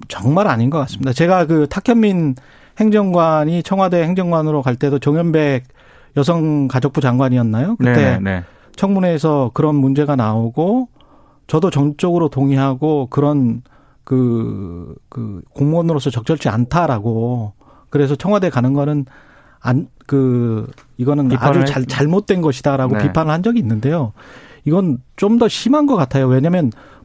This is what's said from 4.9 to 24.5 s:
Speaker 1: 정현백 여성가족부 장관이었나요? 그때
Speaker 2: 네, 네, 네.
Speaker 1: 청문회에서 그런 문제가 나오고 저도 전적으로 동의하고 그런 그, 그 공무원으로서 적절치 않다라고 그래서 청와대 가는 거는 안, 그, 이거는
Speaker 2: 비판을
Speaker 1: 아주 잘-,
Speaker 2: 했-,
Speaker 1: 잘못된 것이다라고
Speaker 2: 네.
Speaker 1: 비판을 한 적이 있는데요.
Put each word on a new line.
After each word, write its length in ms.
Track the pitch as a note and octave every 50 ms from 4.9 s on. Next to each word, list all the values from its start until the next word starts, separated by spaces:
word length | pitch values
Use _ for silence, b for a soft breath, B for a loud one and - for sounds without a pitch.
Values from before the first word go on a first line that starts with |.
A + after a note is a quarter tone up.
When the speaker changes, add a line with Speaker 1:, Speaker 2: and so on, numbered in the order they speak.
| C#3+ C3+
Speaker 1:
정현백 640 | - D3 D3+ E3 E3+ E3+ D#3 D#3 D3+ C#3+ C3+ B2+ B2+ - b b b b b b b b b
여성가족부 840 | C#3+ C#3 F3 E3+ E3 D#3 D#3 D3+ D3 C#3 B2+ C3 B2+ C3+ C#3 - D3
장관이었나요? 760 | C#3 B2+ A#2+ B2+ C3+ B2+ B2+ B2 A#2 A2+ G#2+ A2+ C#3 G3 A#3
그때 160 | - B2+ B2
Speaker 2:
네, 180 | A#2+ - C#3 C3
네, 80 | B2 -
네. 240 | G2 G2 F#2+ F2+ F2 b b b b b b
Speaker 1:
청문회에서 760 | - G3+ G3 G3+ F#3+ F#3 F3+ E3+ D3 D#3+ D#3+ D3 C#3+ C3 A2+
그런 220 | - - D3+ D3+ D3+
문제가 400 | C#3+ C3 C3+ C3+ D3 D3 D3 C#3+
나오고 760 | B2+ A2+ G#2+ G#2+ A2+ A2+ A2+ A#2 D3+ D#3+ F#3+ A3+ C4 B3+ - _ b b b b b b b b b b -
저도 220 | - D#3 - -
전적으로 580 | - C#3 C#3+ D3+ C#3+ - - F3+ E3+ F3 E3 D3
동의하고 800 | - C3 C#3 C#3 C#3 C3+ C3+ C#3 C3 B2+ D3+ D#3 D3+ C#3+ B2+ B2
그런 520 | - D3 C#3+ C#3+ D3 C#3+ B2+ A#2 A#2 A#2+ - b b b b b b b b
그, 880 | - C3 B2+ B2+ A#2+ A#2 A2+ A2+ A2+ G#2+ G2 G2 F2 E2+ F2 E2+ - E2 - _ -
그 340 | - B2 A2+ G#2+ G2 E2+ - _ -
공무원으로서 560 | - C#3 D3 D#3+ E3+ E3 E3 D#3+ C#3 - C#3
적절치 380 | - A#2 A2 - E3 D3 - B2
않다라고 1040 | G#2 A2+ B2 B2+ D#3 E3+ E3+ D3 B2 G#2 G2+ A#2 A2 A2+ A#2 A#2+ B2 A#2+ A2 G#2 - _ b b b b b b
그래서 240 | - C#3+ C#3+ C3+ D3
청와대 340 | - - F#3 G#3 G3+ F#3 E3
가는 240 | - C3 B2 B2+
거는 340 | C#3 C#3+ C#3 D3 D3+ D3 C3 - b b b b b b b b b b
안, 280 | b B2+ B2 C#3+ - - _ _ _
그, 640 | - C#3 C3+ C3 C3 B2 B2 A#2+ A#2 A2 A2 A2+ B2+ - - - _ _
이거는 320 | - B2 C#3+ C#3+ D3 C#3 B2+
Speaker 2:
비판을 340 | B2+ A#2+ B2 C#3+ C#3 -
Speaker 1:
아주 100 | - -
잘-, 100 | C#3+ C3+
Speaker 2:
했-, 60 | B2+ B2+
Speaker 1:
잘못된 520 | - - C#3+ D3+ F3 G3+ - - G3 F3+
것이다라고 580 | D#3+ D3+ B2+ - - C#3+ C#3 C3+ C3 B2+ G#2 G#2+
Speaker 2:
네. 40 |
Speaker 1:
비판을 300 | G2+ - - D#3+ D#3+ D#3
한 100 | D#3 E3+
적이 160 | F3+ A#3 A#3+ A#3+
있는데요. 520 | C#3+ G#2+ A2+ G#2+ A#2 C3+ E3 E3+ C3 G#2+ - B B B B B B B